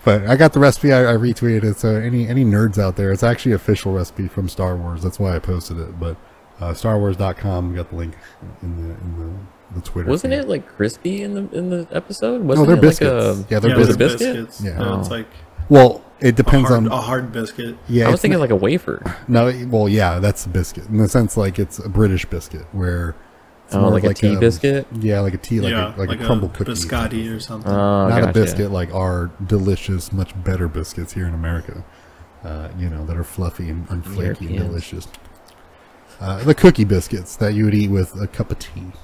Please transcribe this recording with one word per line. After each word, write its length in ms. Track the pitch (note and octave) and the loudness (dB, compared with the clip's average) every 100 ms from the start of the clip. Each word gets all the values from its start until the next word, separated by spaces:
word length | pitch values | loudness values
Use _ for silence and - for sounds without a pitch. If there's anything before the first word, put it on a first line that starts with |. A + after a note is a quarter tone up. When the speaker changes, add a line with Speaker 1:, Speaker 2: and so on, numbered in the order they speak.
Speaker 1:
But 240 | - G#2 G#2 | 2 2 2
I 80 | |
got 180 | C3+ D#3+ | 6 6
the 60 | C#3+ | 8
recipe. 320 | C#3 - C#3+ | 4 4 4
I, 200 | C3 B2 | 6 6
I 20 | |
retweeted 480 | A#2 A#2+ A2+ A#2+ A2 | 4 2 0 0 2
it. 140 | G#2+ G2 | 0 0
So 180 | A2+ | 0
any, 320 | G#2+ A#2 A#2+ A2+ | 0 0 -2 0
any 160 | B2+ | 2
nerds 340 | A#2 G#2 A2 G2 | 4 4 4 2
out 180 | F#2+ | 0
there, 160 | F2 G2 | 0 0
it's 120 | F#2+ | 2
actually 300 | A#2 A#2 B2+ | 2 2 0
an 20 | G2+ | 0
official 360 | - G2+ G2 | 2 0 0
recipe 340 | F#2+ F2+ - F#2+ | -2 -4 -6 -6
from 220 | - F#2 | -4 -6
Star 260 | - F#2 | -4 -4
Wars. 260 | F2+ E2+ E2 | -4 -6 -4
That's 160 | F2+ - | -6 -2
why 160 | G2 | -2
I 40 | E2+ | -2
posted 400 | - F2+ - E2+ | -4 -6 -6 -10
it. 200 | D#2+ F2 | -10 -8
But, 180 | E2+ D#2+ - _ _ - | -8 -8 -16 _ _ -10
uh, 140 | E2+ | -8
Star 240 | D#2+ A2+ G#2+ | -4 -2 0
Wars 180 | G2+ F#2 | 0 -2
dot 200 | G2 F2 | -4 -4
com, 320 | G2 F2+ F2 | -4 -4 -4
we 40 | |
got 140 | F2+ E2+ | -6 -8
the 60 | |
link 200 | E2 E2 - - - F2+ F#2 | -8 -10 -12 -20 -20 -20 -12
in 140 | F2 | -10
the, 180 | E2+ E2 | -8 -10
in 240 | E2 F2 E2 E2 F#2+ G2 _ _ | -10 -10 -10 -10 -12 -16 _ _
the, 60 | F2 | -12
the 20 | |
Twitter 240 | - F2+ F2 | -8 -6 -2
Speaker 2:
Wasn't 220 | D#3 C4 | -2 -2
Speaker 1:
feed. 60 | C#4 | -4
Speaker 2:
it, 80 | C4+ | -4
like, 180 | D#3+ - | -6 -8
crispy 560 | - - - F3 G3 | -4 -4 -4 -8 -6
in 100 | G3+ | -6
the, 240 | G3+ G3+ - | -8 -8 -8
in 120 | F3+ | -6
the 180 | F3 E3+ | -6 -6
episode? 500 | - - G3+ A3 B3 | -10 -8 -6 -4 -2
Speaker 1:
No, 60 | E3 | 2
Speaker 2:
Wasn't 200 | C#3+ D3 | 4 6
Speaker 1:
they're 80 | |
Speaker 2:
it, 40 | E3 | 8
like, 80 | D3+ D#3+ | 6 6
Speaker 1:
biscuits. 120 | D3 | 0
Speaker 2:
a, 340 | B2 G#2+ G2 G2 | 2 0 -2 -2
Speaker 1:
Yeah, 100 | G#2+ | 0
they're 100 | A2+ | 2
Speaker 3:
Yeah, 40 | |
Speaker 2:
it 40 | B2 | 4
was 100 | G#2+ | 4
a 40 | |
Speaker 3:
they're 120 | G2+ A#2+ | 4 2
Speaker 1:
biscuits. 100 | A#2+ B2 | 2 -2
Speaker 2:
biscuit? 140 | A#2 A2+ | -4 -10
Speaker 3:
biscuits. 300 | - G2+ E2 | -8 -8 -4
Speaker 1:
Yeah. 0 | |
Speaker 3:
No, 140 | G2+ G2 | -4 -4
it's 80 | F#2+ | -4
Speaker 2:
Oh. 20 | |
Speaker 3:
like 160 | A#2 A2 - - - - | -6 -10 -18 -18 -12 8
Speaker 1:
Well, 340 | C#3+ B2 - - - | 10 10 6 -14 0
it 80 | C3 | 2
Speaker 3:
a 20 | |
Speaker 1:
depends 360 | A2+ C3 C3+ B2+ | 4 6 6 6
Speaker 3:
hard, 160 | A#2 | 4
Speaker 1:
on 60 | A2 | 2
Speaker 3:
a 100 | B2 | -2
hard 300 | A2 B2+ B2+ | -2 -4 -4
biscuit. 460 | A2+ A2 - A#2 A#2 - | -8 -8 -10 -12 -12 -2
Speaker 1:
Yeah, 140 | A#2+ | 2
Speaker 2:
I 20 | A#2 | 4
was 80 | |
Speaker 1:
it's 60 | F3 | 4
Speaker 2:
thinking, 140 | G#3 | 2
Speaker 1:
n- 40 | F#3 | 2
Speaker 2:
like, 100 | C3+ | 2
a 40 | |
wafer. 600 | G2+ G2 E3+ - A#1 - - - | 2 2 0 -4 -8 -8 -10 0
Speaker 1:
No, 200 | A#2+ B2 | 2 2
it, 180 | B2+ B2 | 0 -2
well, 220 | A2+ G#2 | 0 2
yeah, 300 | G#2+ F#2 F2 | 2 2 2
that's 260 | G2+ - | 0 -2
a 40 | F#2 | -4
biscuit 380 | F2+ E2+ - F#2 | -4 -4 -8 -2
in 100 | A2 | 0
the 120 | G#2+ | 2
sense, 260 | B2+ A2 - | 2 2 0
like, 200 | G2 F2+ | -2 -2
it's 220 | G2 - | -6 -6
a 100 | G#2 | -4
British 360 | F#2+ G#2 F#2 | 2 2 2
biscuit 400 | - E2+ - D#2+ E2+ | -2 -10 -10 -16 -10
where 420 | G2+ F2+ F2 E2 - - _ _ _ | -4 -4 -2 -6 -10 -20 _ _ _
it's 80 | _ | _
Speaker 2:
Oh, 60 | G2 | 2
Speaker 1:
more 80 | G2 | 2
Speaker 2:
like 140 | G2+ | 4
Speaker 1:
of 20 | |
Speaker 2:
a 20 | F#2+ | 2
Speaker 1:
like 80 | G2 | 0
Speaker 2:
tea 180 | G#2+ | 0
Speaker 1:
a 40 | G2+ | 4
Speaker 2:
biscuit? 460 | A#2 F2+ C#3 C#3 C3+ A2+ | 2 2 0 -2 -4 -4
Speaker 1:
Yeah, 180 | A2 G2+ | -2 0
like 120 | G2 | 0
a 40 | F2+ | -4
tea, 200 | - A2+ | -4 -2
like 120 | G2 | 0
Speaker 3:
Yeah, 160 | A2+ G#2+ | -2 -4
Speaker 1:
a, 100 | G#2+ | -4
like 100 | F#2+ | -6
Speaker 3:
like 120 | - | -4
Speaker 1:
a 40 | |
crumble 240 | A#2 A2+ A#2+ | 0 0 -2
Speaker 3:
a 20 | |
Speaker 1:
cookie. 200 | - G2+ | -4 -6
Speaker 3:
biscotti 640 | A2+ E2+ A#2+ A2+ A2+ A2+ | -6 -4 -4 -4 -4 -6
or 40 | A2 | -10
something. 300 | - A2 G#2 | -10 -10 -4
Speaker 2:
Oh, 360 | G2+ G2+ G2+ F#2+ | 0 2 2 2
Speaker 1:
Not 120 | - | 2
a 60 | G2 | 2
Speaker 2:
gotcha. 60 | |
Speaker 1:
biscuit 380 | F#2+ F#2 F2+ G2+ | 2 2 0 -2
like 220 | F#2+ E2+ | -2 -4
our 380 | F#2+ F#2 F2+ E2+ - F#2+ | -2 -2 -2 -4 -8 -2
delicious, 680 | G#2 F#2+ F#2 - F#2 - | 0 2 -2 -2 -4 -4
much 180 | F#2+ F#2 F#2+ | -6 -6 -6
better 240 | F2 F#2 E2+ | -4 -2 -2
biscuits 440 | E2 D#2+ - E2 | -4 -8 -10 -10
here 120 | F#2+ | -6
in 80 | F2+ | -6
America. 500 | E2 E2 E2+ - F2+ - - - - - _ | -4 -6 -6 -8 -16 -18 -20 -20 -20 -20 _
Uh, 260 | E2+ D#2 D#2+ F2+ | -12 -12 -12 -8
you 100 | F2 | -8
know, 120 | D#2 D#2 | -8 -8
that 100 | E2 | -8
are 60 | |
fluffy 460 | D#2+ - F2 - E2+ | -8 -6 -8 -6 -8
and, 180 | E2 E2+ | -8 -8
and 160 | F2+ | -10
flaky 160 | F2+ G2 F2 - | -8 -6 -4 -6
Speaker 2:
Europeans. 60 | E2 F#2 | -6 -6
Speaker 1:
and 80 | F2 | -6
delicious. 380 | E2 - E2 - - - - - - - _ _ _ _ - | -8 -10 -14 -16 -20 -20 -20 -20 -20 -20 _ _ _ _ -12
Uh, 220 | F#2+ F#2+ | -10 -2
the 100 | C3+ | 2
cookie 280 | - F#3 - | 6 6 6
biscuits 500 | G2+ F#2+ - F#2+ F2 - | 2 0 0 -8 -10 -4
that 180 | G#2+ | -2
you 100 | G#2+ | 2
would 80 | G#2+ | 2
eat 160 | G#2 G#2 | 2 2
with 260 | G2 F2+ G2 | 0 -2 -4
a 60 | G2+ | -8
cup 240 | - - | -6 -6
of 80 | - | -6
tea. 320 | - F2+ F#2 - | -10 -14 -16 -18